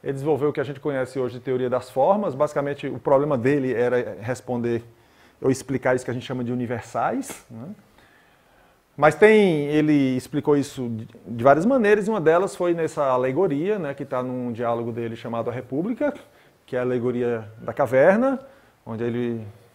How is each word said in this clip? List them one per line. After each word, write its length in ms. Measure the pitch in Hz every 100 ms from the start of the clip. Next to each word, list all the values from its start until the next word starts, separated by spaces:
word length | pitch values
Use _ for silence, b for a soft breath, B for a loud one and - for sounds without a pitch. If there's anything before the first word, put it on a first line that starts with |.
Ele 120 | 143
desenvolveu 360 | 139 143 139 147
o 40 |
que 80 | 143
a 20 |
gente 160 | 135 139
conhece 400 | 151 135 127 135
hoje 140 | 123 120
de 40 |
teoria 260 | 135 127 127
das 200 | 123 -
formas. 440 | 135 147 208 196
Basicamente, 540 | 131 147 147 143 139 139
o 100 | -
problema 400 | - 139 147 135
dele 360 | 123 147 127
era 420 | 113 120 123 110 98
responder 600 | 113 120 - 123 117 117 117 b b b b b
ou 100 | 127
explicar 440 | 131 - 131 127 127
isso 100 | 131
que 60 |
a 20 |
gente 120 | 123 -
chama 200 | 127 120
de 80 |
universais, 920 | 123 120 117 - 120 139 247 - - _
né? 200 | 113 147 214 _ b b b b b b b b b _ -
Mas 200 | 147 156
tem, 500 | 214 220 196 156 143
ele 260 | 151 151 147 131 127
explicou 400 | - 147 151 147
isso 320 | 135 - 120
de, 180 | 113 110 - 87
de 180 | 117
várias 220 | 127 147 202
maneiras, 420 | 269 208 214 202
e 20 |
uma 100 | 220
delas 340 | 156 170 190 -
foi 180 | 175
nessa 320 | 170 160 160 139
alegoria, 760 | 127 127 135 190 143 180 208
né, 140 | 147
que 100 | 139
tá 180 | 139 127
num 300 | 127 127 123
diálogo 400 | 113 117 117 117
dele 240 | 117 117 113
chamado 340 | 120 117 117
A 40 |
República, 600 | 120 117 135 196 233 294 285 B B B _ _
que 100 | 127
é 40 |
a 20 |
alegoria 680 | 123 123 120 120 120 117 107 -
da 120 | 117
caverna, 680 | 117 131 131 156 208 262 262 B B B B -
onde 180 | 113 117
ele. 420 | 117 120 113 104 - _